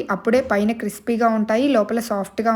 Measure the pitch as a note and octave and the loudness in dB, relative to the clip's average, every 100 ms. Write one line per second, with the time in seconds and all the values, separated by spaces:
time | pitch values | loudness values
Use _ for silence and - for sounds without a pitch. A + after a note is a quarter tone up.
0 | - F#3+ A3+ B3+ B3+ G3+ G#3+ A3+ G3+ - | 0 -2 0 0 2 0 0 -2 -6 -6
1 | - A3+ A#3 A3 G#3+ A3 C#4+ A#3 G#3 A3+ | -4 0 2 2 0 2 2 2 2 -2
2 | A#3 G3+ G3 - A3+ | -2 -4 -4 -2 0